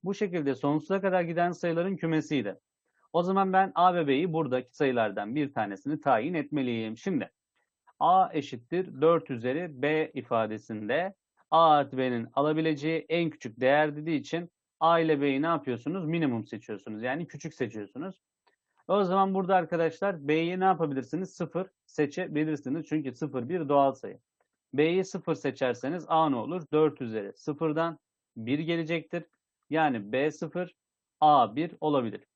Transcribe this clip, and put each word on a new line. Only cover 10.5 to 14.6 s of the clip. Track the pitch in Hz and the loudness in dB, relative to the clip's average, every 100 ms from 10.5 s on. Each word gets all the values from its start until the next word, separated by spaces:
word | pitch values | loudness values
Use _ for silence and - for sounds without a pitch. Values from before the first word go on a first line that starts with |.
| 110 - 107 107 139 185 196 _ _ _ | -4 -8 -8 -2 -2 -2 -8 _ _ _
A | 156 165 | 4 6
artı | 147 139 135 | 6 2 -2
B'nin | 131 120 113 | -2 -2 -2
alabileceği | - 147 156 160 147 151 160 - | 0 0 2 0 -2 -2 -4 -2
en | 165 165 | -2 -2
küçük | 156 117 113 | -4 -14 0
değer | 131 143 151 147 | 4 4 2 -2
dediği | 151 151 | -4 -4
için | 120 165 170 _ | -4 -8 -8 _